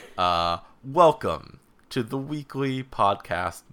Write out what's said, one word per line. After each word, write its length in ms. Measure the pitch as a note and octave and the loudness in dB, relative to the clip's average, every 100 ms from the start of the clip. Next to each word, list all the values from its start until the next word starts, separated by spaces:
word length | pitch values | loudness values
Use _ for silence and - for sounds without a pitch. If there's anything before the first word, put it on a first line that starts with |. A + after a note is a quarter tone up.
| - - | -14 -2
Uh, 400 | F2+ E2+ E2+ E2+ - - | 2 2 0 -2 -6 -18
welcome 760 | C3 D3 E3 - F#2+ D#2+ - - _ _ - | -4 6 6 6 -2 -4 -8 -20 _ _ -8
to 120 | C3+ | -6
the 140 | A2 C#3 | -4 -6
Weekly 640 | C#3 D3+ C#3 C3+ C3+ C3 | -6 -8 -8 -4 -4 -4
Podcast 800 | C3 - G2+ G2+ - E2+ F2 - - | -6 0 2 2 -2 -4 -4 -6 -16